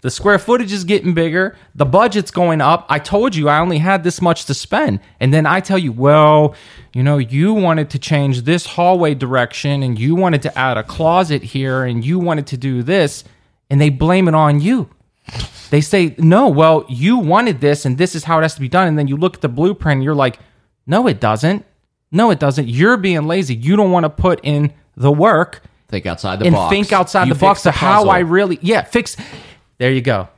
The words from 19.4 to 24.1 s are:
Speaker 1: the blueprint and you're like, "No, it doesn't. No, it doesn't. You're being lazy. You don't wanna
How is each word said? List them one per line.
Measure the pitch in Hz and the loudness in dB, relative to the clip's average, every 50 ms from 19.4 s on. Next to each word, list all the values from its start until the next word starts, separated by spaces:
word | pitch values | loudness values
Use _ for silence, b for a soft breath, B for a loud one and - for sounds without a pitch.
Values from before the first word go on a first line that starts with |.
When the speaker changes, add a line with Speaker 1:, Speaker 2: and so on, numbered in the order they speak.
Speaker 1:
the | - 143 | -6 -6
blueprint | 120 131 160 185 202 - - 156 143 135 | -2 0 0 -2 -2 -2 -2 0 0 0
and | 131 | 0
you're | 143 156 | -2 0
like, | 143 135 127 - - b b b b b b b _ _ | 0 0 0 -2 -6 b b b b b b b _ _
"No, | - 156 214 240 | -2 0 0 2
it | 240 139 101 | 0 -2 0
doesn't. | - 107 110 107 127 160 196 202 - _ _ _ _ _ _ _ _ _ - | -2 -2 -2 0 0 0 -2 -2 -6 _ _ _ _ _ _ _ _ _ 0
No, | 175 226 233 | 2 2 2
it | 185 135 | 2 2
doesn't. | 156 139 135 139 143 120 | 0 -2 0 -2 -4 -4
You're | 120 127 170 220 247 226 | 0 0 2 2 2 2
being | 185 190 180 156 151 | 0 -2 -2 -2 -2
lazy. | 151 165 190 185 131 127 | -2 -2 -2 -2 -4 -6
You | 113 117 143 190 | -4 -2 0 2
don't | 208 208 185 | 2 2 2
wanna | 180 175 165 151 | 2 0 0 -2